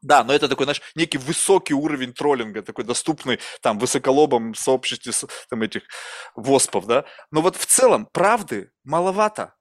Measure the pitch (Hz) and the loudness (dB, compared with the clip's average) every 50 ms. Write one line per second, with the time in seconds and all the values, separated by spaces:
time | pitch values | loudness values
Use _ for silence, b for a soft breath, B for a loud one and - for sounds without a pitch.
0 | - 139 151 135 117 117 139 147 147 135 139 131 139 135 147 - B B B 151 | 4 6 4 4 6 4 2 2 2 0 0 -2 -2 -2 -2 -6 B B B -4
1 | 165 170 - 139 127 139 165 - - - 196 185 - - 151 135 147 156 151 131 | -2 -2 -2 -6 -4 -4 -4 -4 2 4 4 2 4 0 -2 -2 0 -2 -2 -4
2 | 131 123 123 - 147 147 143 123 113 107 101 107 98 - 107 - 110 107 120 - | -6 -8 -6 -4 0 0 0 0 -2 -6 -8 -12 -12 -12 -10 -10 -6 -4 -4 -4
3 | - - 156 - - 131 120 B B B B B - 123 110 101 123 123 - 139 | -2 -4 -4 -4 -2 -4 -4 B B B B B 0 0 0 0 -2 -2 -2 0
4 | - 139 135 143 151 143 131 120 113 113 107 - - - 131 127 - - 127 - | 2 4 4 6 6 4 4 0 0 -2 -8 -6 0 0 0 0 0 -6 -8 -8
5 | - 120 110 - - - B B B B - 113 110 104 - 104 - B B B | -8 -6 -6 -6 -6 -8 B B B B -4 -4 -4 -4 -4 -8 -10 B B B
6 | B B B B B B B - 104 131 139 131 - - - 101 90 104 117 135 | B B B B B B B -8 0 2 4 4 4 2 -2 -4 0 2 0 0
7 | 147 B B B B B - 156 160 185 180 - - - - - 262 247 185 117 | 0 B B B B B -2 0 0 0 0 -2 -2 0 2 4 6 6 4 2
8 | 107 - _ - 175 196 226 233 196 - 120 101 95 _ _ _ _ 131 151 165 | 0 -4 _ 2 2 2 2 2 -2 -6 -8 -8 -8 _ _ _ _ -4 -2 0
9 | 175 190 185 202 214 214 214 - 101 80 _ _ | 0 0 0 0 0 -2 -2 -6 -10 -10 _ _